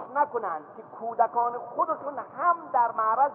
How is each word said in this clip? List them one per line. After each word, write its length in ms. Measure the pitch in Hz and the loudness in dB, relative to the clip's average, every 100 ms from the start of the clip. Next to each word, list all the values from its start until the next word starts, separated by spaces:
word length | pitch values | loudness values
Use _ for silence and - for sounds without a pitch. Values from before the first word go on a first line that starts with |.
| - | -4
نکنند 500 | 269 285 233 190 160 143 - | 0 0 0 -4 -6 -10 -18
که 60 | - - | -16 -10
کودکان 520 | 226 233 226 233 240 247 | -4 2 2 2 0 -2
خودشون 600 | - 294 330 302 277 254 - 247 | -6 -2 0 -2 -6 -8 -10 0
هم 180 | 349 339 311 | 2 2 2
در 180 | 247 233 | 2 2
معرض 380 | 226 220 233 285 | 2 2 4 2